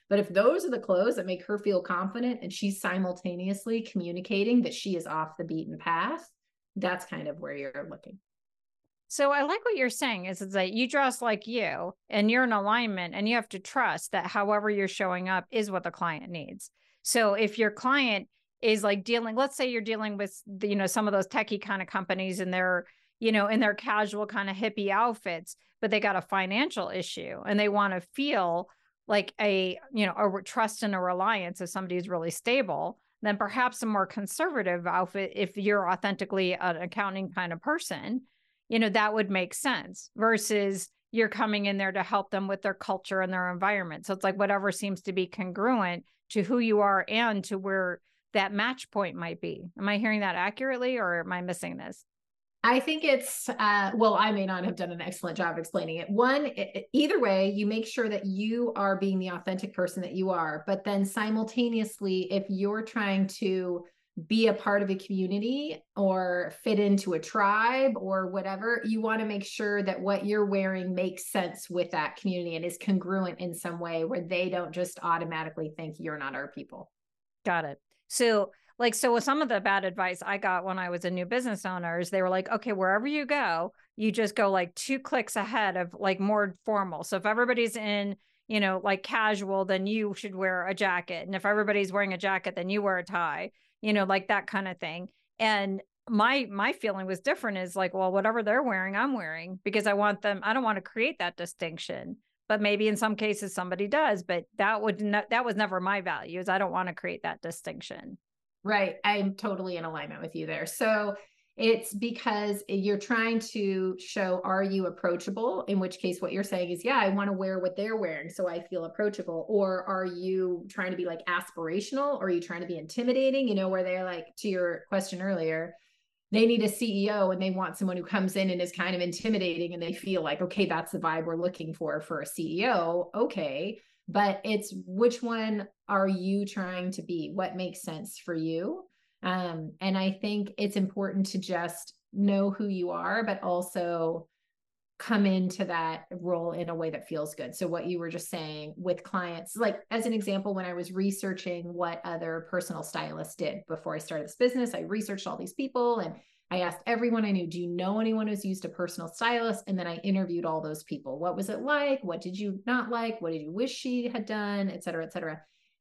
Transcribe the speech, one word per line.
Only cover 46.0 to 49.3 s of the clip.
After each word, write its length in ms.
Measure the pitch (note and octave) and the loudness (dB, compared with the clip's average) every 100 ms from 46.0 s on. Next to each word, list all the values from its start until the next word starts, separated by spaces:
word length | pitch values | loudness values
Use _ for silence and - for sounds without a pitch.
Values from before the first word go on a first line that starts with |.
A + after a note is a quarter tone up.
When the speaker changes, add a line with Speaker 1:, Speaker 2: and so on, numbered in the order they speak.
| - _ - | -10 _ -4
Speaker 2:
to 120 | A3 | 0
who 160 | F#3 B3 | 2 4
you 220 | A3+ G#3 | 6 6
are 240 | G3+ G3 F#3+ | 6 6 4
and 340 | G#3+ A#3 G3+ | 2 2 0
to 140 | F#3 G3 | -2 -4
where 420 | G3 F#3+ F#3 F3 _ _ _ | 0 0 0 -4 _ _ _
that 200 | G#3 F#3+ | 0 2
match 360 | G#3 A#3 B3+ - | 2 0 -2 -4
point 240 | G#3 F#3 F3 | -2 -2 -4
might 240 | E3+ | -8